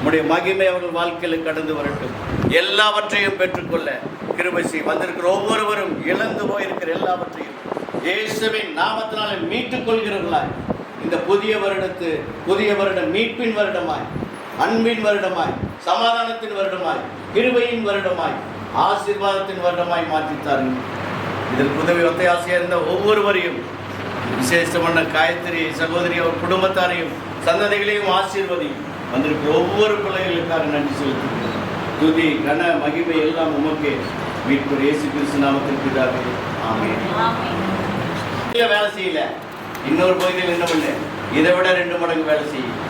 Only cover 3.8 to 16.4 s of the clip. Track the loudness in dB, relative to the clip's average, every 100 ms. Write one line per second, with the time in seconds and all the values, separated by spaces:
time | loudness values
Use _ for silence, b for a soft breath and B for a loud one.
3.8 | -2 -6 -8 -10 -6 -2 0 0 -2 -2
4.8 | -2 -2 -2 0 2 2 2 0 2 0
5.8 | -2 -4 -2 0 0 -2 -2 -2 -2 -4
6.8 | -2 -2 0 -2 -4 -8 -12 -10 -8 -6
7.8 | -6 -4 -2 -2 -2 0 0 0 -4 0
8.8 | 0 0 -4 -4 -4 -4 -2 -2 -2 -4
9.8 | 0 0 0 -2 0 0 -2 -6 -6 -6
10.8 | -6 -8 -4 -2 2 2 2 0 0 0
11.8 | -2 -4 -2 -2 -4 -8 0 2 4 2
12.8 | 2 2 0 0 0 0 -2 0 0 0
13.8 | -2 -4 -4 -6 -8 -8 -12 -2 2 4
14.8 | 2 2 2 2 0 0 -2 -2 -6 -6
15.8 | -2 2 4 2 0 -4